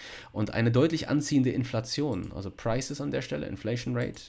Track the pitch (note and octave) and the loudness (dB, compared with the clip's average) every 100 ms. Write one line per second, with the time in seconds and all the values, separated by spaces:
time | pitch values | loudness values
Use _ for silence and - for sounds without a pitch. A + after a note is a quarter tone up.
0 | - - - G#2+ G#2+ - A#2 B2 D#3+ D#3+ | -16 -14 -10 -2 0 2 4 6 4 2
1 | - D3 D3 C#3+ B2+ B2+ A#2+ A2+ A2 - | 2 0 4 4 4 2 0 -2 -2 -2
2 | D3 G2 - - F#2+ - A#2 B2 - C#3+ | 0 -2 -4 -6 -8 -4 0 0 -2 -4
3 | C#3+ C3+ C3 D3 D3 - G#2+ A#2+ B2 A#2+ | -2 -2 -4 -6 -6 -4 -2 -2 -2 -2
4 | - - | -2 -6